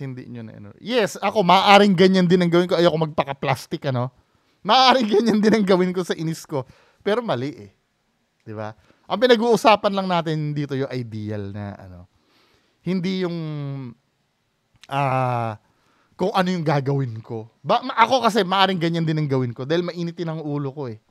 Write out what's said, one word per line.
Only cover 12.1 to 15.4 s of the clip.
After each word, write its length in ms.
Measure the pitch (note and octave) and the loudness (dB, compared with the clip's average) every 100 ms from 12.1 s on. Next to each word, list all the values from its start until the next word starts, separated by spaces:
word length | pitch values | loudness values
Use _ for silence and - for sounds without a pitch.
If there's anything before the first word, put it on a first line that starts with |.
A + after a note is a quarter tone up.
| _ _ _ _ _ _ _ | _ _ _ _ _ _ _
Hindi 440 | E3+ F#3 F3 F#3 | -6 -4 -2 -4
yung, 120 | F3 E3+ D#3 D3+ C#3+ C#3 B2 A2+ _ _ _ _ _ _ _ _ - | -4 -6 -8 -8 -8 -10 -12 -16 _ _ _ _ _ _ _ _ -8
ah, 720 | C#3 C#3 C3 B2+ B2 | -4 -2 -2 -2 -4